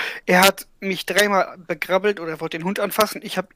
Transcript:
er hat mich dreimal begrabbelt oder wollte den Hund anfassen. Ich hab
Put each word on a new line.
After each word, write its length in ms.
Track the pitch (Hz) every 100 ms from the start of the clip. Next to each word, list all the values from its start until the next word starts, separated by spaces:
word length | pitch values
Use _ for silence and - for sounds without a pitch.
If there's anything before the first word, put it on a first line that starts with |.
| - - -
er 160 | 180
hat 260 | 196 196 - -
mich 260 | 196 185 -
dreimal 520 | 185 208 196 165 151
begrabbelt 600 | 170 165 - 185 202 202
oder 220 | 165 160
wollte 160 | 160 160
den 80 | 170
Hund 140 | 208
anfassen. 420 | 202 - 214 -
Ich 140 | 220 -
hab 140 | 185